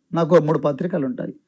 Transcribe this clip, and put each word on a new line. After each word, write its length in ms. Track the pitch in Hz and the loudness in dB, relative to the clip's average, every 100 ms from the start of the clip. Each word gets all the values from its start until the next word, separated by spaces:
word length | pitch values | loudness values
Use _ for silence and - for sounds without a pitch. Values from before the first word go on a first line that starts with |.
| _ | _
నాకు 220 | 170 160 170 | -2 4 4
మూడు 240 | 151 156 | 4 0
పత్రికలు 460 | 156 139 180 175 131 | 0 -2 -4 -4 -4
ఉంటాయి, 280 | 120 - - | -6 -10 -12